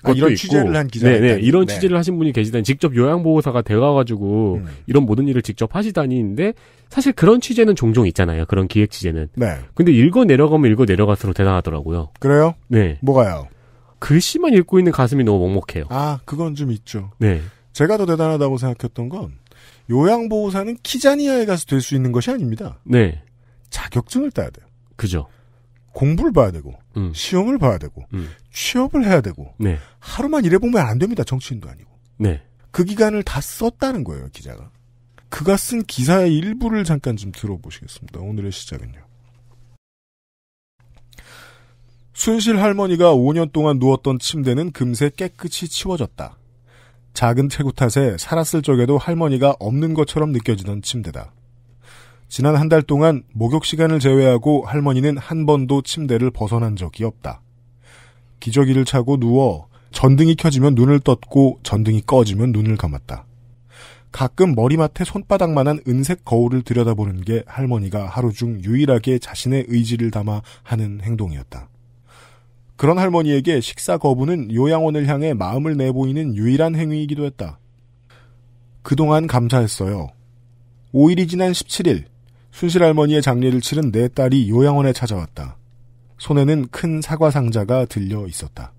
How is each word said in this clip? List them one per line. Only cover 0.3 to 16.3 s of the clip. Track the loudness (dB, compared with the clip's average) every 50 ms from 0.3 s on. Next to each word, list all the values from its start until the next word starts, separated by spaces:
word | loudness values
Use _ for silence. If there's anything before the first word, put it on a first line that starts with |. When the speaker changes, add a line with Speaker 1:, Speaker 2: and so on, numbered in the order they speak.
Speaker 2:
것도 | 2
Speaker 1:
취재를 | 0 -2 0 2 2 2 2
Speaker 2:
있고. | 0 -2
Speaker 1:
한 | -2 -4
기자가 | -4 2 4 4
Speaker 2:
네, | 6 6
네. | 6 4
Speaker 1:
있다니. | 4 4 4
Speaker 2:
이런 | 4 4 4 2
Speaker 1:
네. | 2 0
Speaker 2:
취재를 | -2 0 2 2 2
하신 | 0 -2 -2 0
분이 | 0 0
계시다니, | 0 0 -2 0 -2 -2 0
직접 | -2 -2 0 0 0 2
요양보호사가 | 2 2 2 2 0 2 2 2 2 2 2 -2 -2
돼가가지고 | 0 2 2 2 4 4 2 2 0 0 -4 -4 -2 -2 0 0 0 0 -2 -2 -6
Speaker 1:
음. | -8 -14 -16 -6
Speaker 2:
이런 | 2 4 4 4
모든 | 4 2 0 0 0
일을 | 0 -2
직접 | -2 -4 -4 -4 -6 -4 -2
하시다니인데, | -4 -4 -2 -2 -2 -2 0 0 -2 -2 -2 -2 -2 -2 -4 -4 _ _ _ _ _ _ _
사실 | -6 -2 0 0
그런 | 2 4 6 6 6 4
취재는 | 2 -2 2 2 4 4 4
종종 | 2 2 2 4 4 2 2
있잖아요. | 2 0 0 0 0 -4 -2
그런 | 0 0 0 0 0
기획 | 2 0 0 0
취재는. | -2 -6 -6 -4 -4 -4 -6 -8 _
Speaker 1:
네. | -2 -2 -2 -2 -6 -12 -10 0
Speaker 2:
근데 | 2 4 6
읽어 | 6 6 6 6 6 4 6
내려가면 | 6 6 6 6 4 4 4 4 4
읽어 | 4 4 4
내려갈수록 | 2 4 2 4 2 2 0 -2 -4 0
대단하더라고요. | 2 2 2 2 0 -2 -4 -6 -6 -6 -4 -4 -4 -6 -8 -10 -4
Speaker 1:
그래요? | 2 4 4 6 4 4 0 -4 _ _
Speaker 2:
네. | 2 4 4 2 0 -2
Speaker 1:
뭐가요? | 0 2 4 4 4 2 0 -8 -10 -14 -20 _ _ _ _ _ _ _ _ _
Speaker 2:
글씨만 | 0 4 4 4 4 2 -2 0 2 4 4
읽고 | 4 4 4 2 4
있는 | 4 4
가슴이 | 2 2 0 2 2 2 2
너무 | 2 2 2 2 0
먹먹해요. | -2 -4 -4 -6 -10 -10 -8 -6
Speaker 1:
아, | -6 -4 -4 -4 -4 -6 -8
그건 | -10